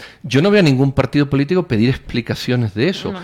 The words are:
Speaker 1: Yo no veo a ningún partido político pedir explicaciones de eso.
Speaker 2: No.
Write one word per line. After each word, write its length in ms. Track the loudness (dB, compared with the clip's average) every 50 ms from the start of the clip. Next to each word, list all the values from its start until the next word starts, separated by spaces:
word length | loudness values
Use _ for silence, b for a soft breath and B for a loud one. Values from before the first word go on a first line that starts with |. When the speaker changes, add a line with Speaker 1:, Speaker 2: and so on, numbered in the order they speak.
| B B B B
Speaker 1:
Yo 180 | B -2 0 2
no 100 | 2 4
veo 100 | 4 4
a 20 | 4
ningún 280 | 4 4 2 2 0
partido 360 | 2 0 -2 0 0 0 0 0
político 400 | 0 -2 0 0 0 -2 0 0
pedir 220 | 0 2 2 2
explicaciones 840 | 0 -2 -6 -6 -6 -6 -4 -4 -6 -6 -4 -2 -2 -2 -2 -2
de 160 | -2 -2 -2 -2
eso. 240 | -2 -4 -6 -8
Speaker 2:
No. 80 | -8 -8